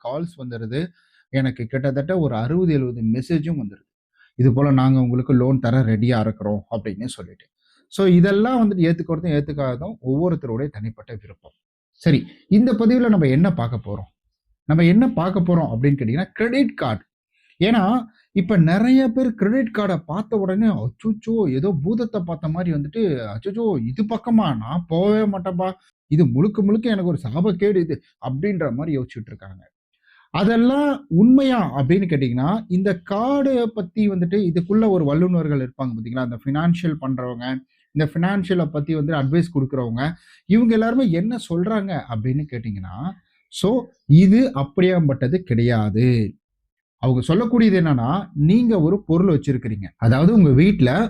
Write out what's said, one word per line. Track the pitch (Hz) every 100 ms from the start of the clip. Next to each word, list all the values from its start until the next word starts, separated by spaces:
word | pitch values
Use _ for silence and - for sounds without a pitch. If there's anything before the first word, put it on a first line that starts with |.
கால்ஸ் | 120 143 170 147
வந்துருது. | 127 117 113 131 175 - _ _ _
எனக்கு | 135 131 123 117
கிட்டத்தட்ட | 135 139 135 147 185
ஒரு | 143 113
அறுபது, | 120 175 180
எழுபது | 143 127 120
மெசேஜும் | 110 123 127 165 151 151
வந்துருது. | 107 98 _ _ _ _ _ -
"இது | 127
போல | 123 143
நாங்க | 135 131 131
உங்களுக்கு | 123 123 127
லோன் | 127 127 135
தர | 117 131
ரெடியா | 113 107 120 117
இருக்கிறோம்" | 107 107 104 104 -
அப்படின்னு | 117 113 95
சொல்லிட்டு. | 127 - 87 90 _ _ _ _ _
So | - 196
இதெல்லாம் | 175 196 202 233 254
வந்துட்டு | 214 190
ஏத்துக்கிறதும் | 165 165 170 160 170
ஏத்துக்காததும் | 147 147 147 135 123 175 -
ஒவ்வொருத்தருடைய | 127 139 180 160 131 113 143
தனிப்பட்ட | 104 110 - 101 110
விருப்பம். | 104 - _ _ _ _ _ _
சரி, | 165 139 - - _
இந்த | 202 254
பதிவுல | 214 226 247 240
நம்ம | 202 143
என்ன | 135 185
பார்க்க | 170 117 117 -
போறோம்? | 104 92 _ _ _ _ _ -
நம்ம | 156
என்ன | 170 208 262
பார்க்க | - 180 190
போறோம் | 175 175 156
அப்படின்னு | 117 143 135
கேட்டீங்கன்னா, | 113 143 190
கிரெடிட் | - 226 262 233
கார்டு. | - 139 110 - _ _ _ _ _
ஏன்னா | - 214 190 247 233 _ _
இப்ப | 196 180 202
நிறைய | 160 190 240 262 262
பேர் | 240 254
கிரெடிட் | - 190 262 220 208
கார்டை | 202 170
பார்த்த | - 175 214 214
உடனே, | 190 190 226
"அச்சச்சோ, | 160 117 - 226 214 220 226 175
ஏதோ | 131 190 160
பூதத்தை | 160 226 233 208
பார்த்த | 170 160 160
மாதிரி | 165 180 151
வந்துட்டு, | 143 226 202 131 107
அச்சச்சோ, | 107 196 208 226 151 113
இது | 143
பக்கமா | 214 226 247 226 180 113
நான் | 113 165 170
போகவே | 165 202 214 214
மாட்டேன்பா, | 196 185 180 185 185 _ _ _
இது | 151 143
முழுக்க | 123 202 208
முழுக்க | 202 220 233
எனக்கு | 202 175
ஒரு | 147
சாபக்கேடு | 117 139 208 175 202 185
இது" | 160 143 - _ 123
அப்படின்ற | 135 202 185 147
மாதிரி | 120 160 139
யோசிச்சுட்டு | 123 117 107
இருக்காங்க. | 104 95 92 _ _ _ _ _ _ _
அதெல்லாம் | 156 185 226 240 277 294 269 -
உண்மையா | 160 233 262 269 247 180 135
அப்படின்னு | 135 185 180
கேட்டீங்கன்னா, | 151 131 123 143 220 220
இந்த | 180 196 180 -
கார்டை | 202 247 285 269 254 233
பத்தி | 226 175 214 208
வந்துட்டு | 190 175 202
இதுக்குள்ள | 180 165 175 214 220
ஒரு | 190
வல்லுநர்கள் | 143 151 180 175 147 143
இருப்பாங்க | 127 - 131
பாத்தீங்களா, | 113 113 127
இந்த | 123 117
ஃபினான்ஷியல் | 139 143 175 175 170 147
பண்றவங்க, | 131 127 123 120 123 131 - _ _
இந்த | 147 151
ஃபினான்ஷியலை | 170 175 202 180 180 165
பத்தி | 147 147
வந்து | 160 143
அட்வைஸ் | 151 135 170 170
கொடுக்குறவங்க, | 143 135 131 120 117 147 170 _ _ -
இவங்க | 214 233
எல்லாருமே | 226 226 240 240
என்ன | 165 214 240 -
சொல்றாங்க | 170 190 220 196 151 -
அப்படின்னு | 110 127 135 151
கேட்டீங்கன்னா, | 120 117 101 92 95 165 - _ _ _
so | - 185 247 240 _ - 156
இது | 190 220 262
அப்படியாம்பட்டது | 135 143 - 185 180 147 131 123 131
கிடையாது. | - 117 120 113 107 104 123 120 101 - _ _ _ _ _ _
அவங்க | 127 127 127
சொல்லக்கூடியது | 180 233 240 226 185
என்னன்னா, | 165 131 117 185 185
நீங்க | 147 151 220 240 202
ஒரு | 156 202
பொருள் | - 170 196
வச்சிருக்கிறீங்க, | 147 - 127 117 104 95 -
அதாவது | 113 131 170
உங்க | 226 160
வீட்ல | 127 185 190 123 160 143